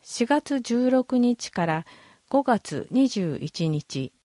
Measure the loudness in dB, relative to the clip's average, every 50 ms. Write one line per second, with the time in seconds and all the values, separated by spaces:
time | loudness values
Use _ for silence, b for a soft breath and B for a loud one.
0 | _ -14 -4 -4 0 2 2 0 0 -2 -4 -4 -2 -2 0 2 2 4 2 2
1 | 0 _ 2 2 2 2 2 -2 -6 -8 _ -2 0 0 0 -2 -4 B B B
2 | B B B B B _ 0 0 2 2 0 0 _ -4 -8 -8 -6 -2 2 2
3 | 2 2 2 -2 -2 -2 -4 -4 -6 -8 _ -2 -2 0 0 -2 -4 _ -8 -8
4 | -8 -8 _ _